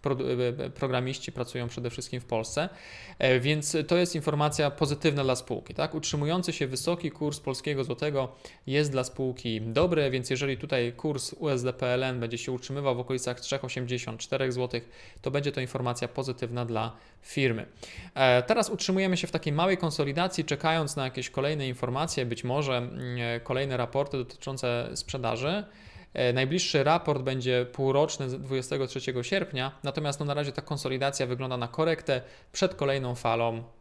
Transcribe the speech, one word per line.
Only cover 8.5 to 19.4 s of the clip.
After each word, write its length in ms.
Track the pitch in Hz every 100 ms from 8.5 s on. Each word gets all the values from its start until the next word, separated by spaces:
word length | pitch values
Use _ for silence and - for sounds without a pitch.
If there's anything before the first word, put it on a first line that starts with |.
| - -
jest 260 | 139 147
dla 120 | 135
spółki 560 | 127 - 131 127 123 110
dobry, 500 | 113 113 180 165 139
więc 200 | 127 120
jeżeli 260 | 131 139 131
tutaj 360 | 147 131 120
kurs 400 | 120 156 143 -
U 160 | - 156
S 140 | 127
D 100 | 127
P 140 | 123 123
L 180 | 127
N 160 | 131 123
będzie 180 | 117 117
się 140 | -
utrzymywał 440 | 127 - 139 139 120
w 40 |
okolicach 400 | 123 131 123 123
trzech 240 | - 139
osiemdziesiąt, 560 | 127 - 123 123 123 113
czterech 320 | - 135 131
złotych, 360 | 123 123 120 - - - -
to 80 | -
będzie 220 | 143 143
to 80 | 135
informacja 480 | 127 127 123 120 123
pozytywna 560 | - 131 123 120 120
dla 280 | 117 110 113 - - -
firmy. 440 | - - 131 117 - - - - -
E, 280 | - 131 123
teraz 280 | 123 226 202
utrzymujemy 460 | 202 - 190 190 180
się 100 | -
w 40 |
takiej 220 | 160